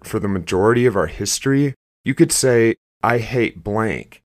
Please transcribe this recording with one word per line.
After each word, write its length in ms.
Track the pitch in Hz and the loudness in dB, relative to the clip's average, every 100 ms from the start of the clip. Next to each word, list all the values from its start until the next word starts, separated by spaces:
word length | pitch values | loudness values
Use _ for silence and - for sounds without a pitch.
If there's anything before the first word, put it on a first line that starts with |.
for 160 | - 110 | -6 -4
the 80 | 101 | -2
majority 580 | 95 85 92 107 123 123 | -4 -2 2 4 4 2
of 120 | 98 | 2
our 100 | 80 | -2
history, 680 | - 101 - 139 139 143 - _ _ | -4 -6 -4 0 0 0 -4 _ _
you 100 | - | -6
could 180 | 135 165 | 0 2
say, 440 | - 131 120 113 - _ - | 2 2 4 2 0 _ -4
"I 180 | 110 120 | -2 0
hate 440 | 110 123 113 85 | -2 -2 -2 -4
blank," 580 | 101 107 110 64 - - _ | -6 -4 -4 -6 -10 -20 _